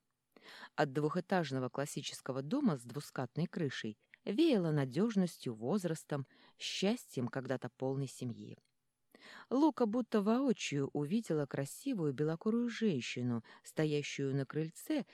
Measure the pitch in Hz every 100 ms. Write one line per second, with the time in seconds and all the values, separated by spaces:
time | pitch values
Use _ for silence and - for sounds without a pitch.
0 | _ _ _ - - - - - 151 135
1 | 151 175 - 190 151 131 127 - 143 151
2 | 131 - - 131 143 269 262 139 120 113
3 | - - 127 - 175 - 143 - 110 -
4 | _ - - 208 330 226 165 151 135 127
5 | 226 196 180 - 131 107 120 202 175 160
6 | - 143 135 _ - _ - - 190 247
7 | - - 120 135 127 127 123 - 131 135
8 | 135 - 127 107 104 - _ _ _ _
9 | _ - - - - 254 302 - 226 240
10 | 233 214 196 240 277 202 - 143 139 143
11 | 147 220 - 156 143 139 139 - 277 226
12 | 151 127 151 165 220 233 240 220 220 139
13 | - 123 123 117 - - - - 156 147
14 | 143 - 139 135 135 151 160 - - 311
15 | -